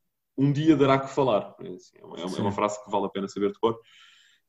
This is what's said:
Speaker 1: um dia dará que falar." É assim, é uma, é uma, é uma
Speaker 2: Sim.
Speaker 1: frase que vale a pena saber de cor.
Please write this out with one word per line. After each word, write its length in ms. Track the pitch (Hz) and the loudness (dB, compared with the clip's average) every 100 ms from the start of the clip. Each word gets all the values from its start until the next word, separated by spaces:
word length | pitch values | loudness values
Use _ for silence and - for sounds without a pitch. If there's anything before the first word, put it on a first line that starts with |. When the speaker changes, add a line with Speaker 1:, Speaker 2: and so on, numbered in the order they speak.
| _ _ _ - | _ _ _ 0
Speaker 1:
um 140 | 139 | 0
dia 240 | 139 156 143 | 2 4 4
dará 220 | 135 135 | 4 2
que 80 | - | 0
falar." 460 | - 131 101 - - | -2 2 2 0 -12
É 80 | 87 | -14
assim, 260 | 90 - _ | -14 -18 _
é 60 | |
uma, 120 | - - | -18 -10
é 40 | 90 | -8
uma, 120 | - | -4
é 20 | |
uma 80 | 104 | -4
Speaker 2:
Sim. 60 | 95 | -2
Speaker 1:
frase 280 | 104 - | -2 -4
que 60 | - | -4
vale 160 | 101 98 | -4 -2
a 40 | |
pena 180 | 98 98 | -4 -6
saber 220 | - 101 | -2 -2
de 60 | - | 0
cor. 200 | 113 113 - - - _ _ _ | -2 -2 -12 -20 -20 _ _ _